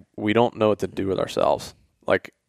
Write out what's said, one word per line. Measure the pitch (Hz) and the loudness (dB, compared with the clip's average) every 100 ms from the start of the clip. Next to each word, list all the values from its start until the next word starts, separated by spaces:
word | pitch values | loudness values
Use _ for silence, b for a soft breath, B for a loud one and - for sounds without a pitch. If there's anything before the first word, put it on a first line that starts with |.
| - - | -18 -6
"We | 107 | 0
don't | 110 120 - | 2 2 2
know | 107 | 0
what | 101 | 0
to | 92 | -4
do | - 95 | -4 -4
with | 92 | -2
ourselves." | - - - 71 - - _ _ - | -2 0 0 0 -4 -18 _ _ -2
Like, | 98 - _ | -2 -2 _